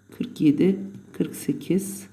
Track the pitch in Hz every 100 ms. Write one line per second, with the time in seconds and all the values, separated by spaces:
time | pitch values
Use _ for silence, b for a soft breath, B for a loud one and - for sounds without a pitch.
0 | _ - - - 156 151 175 196 - -
1 | - - 156 - - - - 180 - -
2 | -